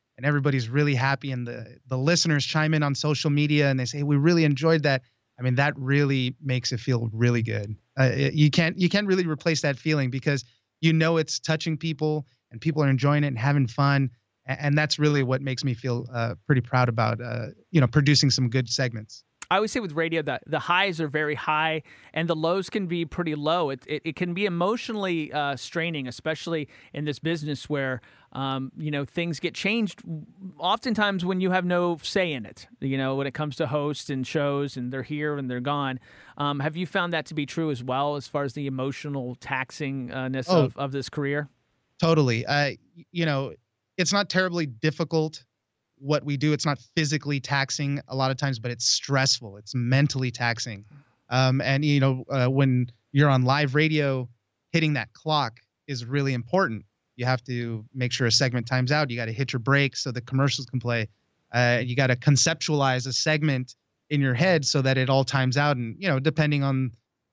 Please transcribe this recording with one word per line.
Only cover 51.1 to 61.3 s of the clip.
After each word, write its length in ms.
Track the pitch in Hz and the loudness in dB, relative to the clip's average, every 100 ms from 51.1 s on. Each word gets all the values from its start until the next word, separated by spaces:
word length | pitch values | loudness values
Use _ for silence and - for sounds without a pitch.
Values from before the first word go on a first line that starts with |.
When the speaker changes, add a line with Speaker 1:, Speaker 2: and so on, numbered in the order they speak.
| _ - | _ -2
Speaker 1:
Um, 320 | 127 131 131 | 2 4 4
and, 240 | 120 139 | 2 2
you 160 | 151 143 | 2 4
know, 240 | 135 131 - | 2 0 -2
uh, 160 | 135 123 | 0 2
when 440 | 135 135 123 123 - _ | 4 4 2 0 -6 _
you're 160 | 139 147 | 4 4
on 140 | 131 | 4
live 320 | 127 139 147 | 4 4 2
radio, 520 | 143 156 151 143 131 123 _ _ _ _ | 2 2 2 0 -2 -6 _ _ _ _
hitting 220 | 165 156 | 0 2
that 180 | 143 107 | 0 -4
clock 480 | _ 156 151 120 113 _ _ - | _ -2 0 0 -6 _ _ -10
is 200 | 127 117 | -8 -4
really 260 | 143 139 | -2 0
important. 540 | 127 117 185 170 107 - _ _ - | -2 0 0 2 -2 -12 _ _ -6
You 100 | 123 | -2
have 180 | 127 | -2
to 400 | - 120 117 113 110 | -2 -6 -4 -8 -8
make 180 | 131 123 | -4 -4
sure 140 | - 120 | 0 2
a 60 | |
segment 340 | - 131 120 113 | 2 2 0 -2
times 240 | 127 127 | 0 2
out. 180 | 151 143 | 0 0
You 60 | 120 | -4
gotta 140 | 113 | -6
hit 200 | 113 135 | -4 -4
your 80 | 127 | -2
break 340 | 113 139 139 | 2 2 2
so 160 | - 139 | -2 -8
the 120 | 120 | -8
commercials 440 | - 135 139 139 131 | -2 2 2 0 -4
can 140 | 127 | -4
play. 260 | 117 117 107 _ _ | -2 -2 -2 _ _